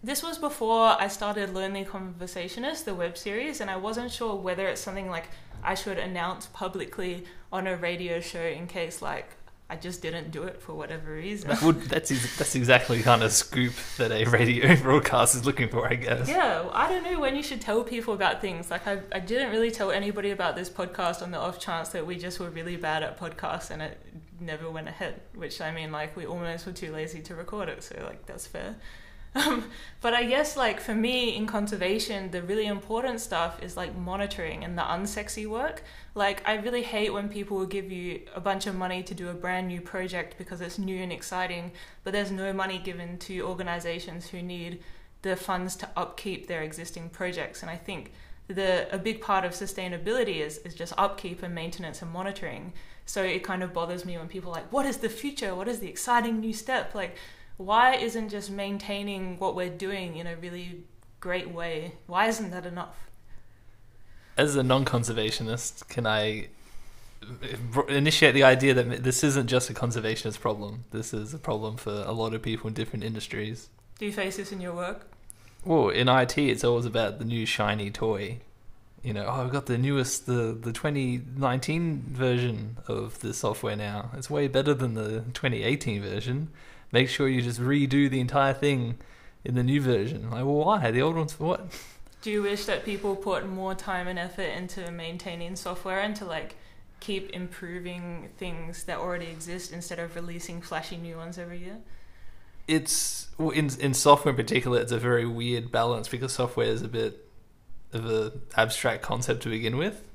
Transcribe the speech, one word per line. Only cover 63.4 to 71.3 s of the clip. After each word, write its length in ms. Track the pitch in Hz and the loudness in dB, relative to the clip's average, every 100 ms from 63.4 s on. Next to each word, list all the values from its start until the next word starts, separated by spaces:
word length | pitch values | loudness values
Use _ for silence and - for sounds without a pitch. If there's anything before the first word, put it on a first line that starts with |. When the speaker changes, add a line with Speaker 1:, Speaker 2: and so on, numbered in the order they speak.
| - - - - - - - - - - | -14 -20 -20 -20 -20 -20 -18 -18 -6 2
Speaker 2:
As 180 | 147 143 | 4 4
a 80 | |
non-conservationist, 1300 | 127 131 135 123 110 113 107 110 113 120 - - - | 6 6 6 2 0 0 0 0 -2 -2 -4 -10 -8
can 180 | - 113 | -2 2
I 400 | 107 107 107 - - - - - - - - 107 123 - 113 120 120 147 | 4 4 0 -6 -12 -12 -12 -10 -14 -16 -16 -14 -10 -8 -6 0 2 4
initiate 440 | 139 147 151 151 | 6 6 10 10
the 100 | 131 | 12
idea 300 | 135 127 139 127 | 12 12 8 8
that 280 | 120 120 | 6 2
this 220 | 127 123 151 | 2 4 4
isn't 220 | 139 120 | 4 4
just 220 | 127 127 | 4 2
a 40 | |
conservationist 680 | 110 120 117 110 110 110 104 | -2 0 0 0 0 -2 -2
problem? 460 | 117 107 104 113 120 | -2 -2 -4 -10 -8
This 220 | 110 110 | -6 -4
is 200 | 110 107 | -4 -6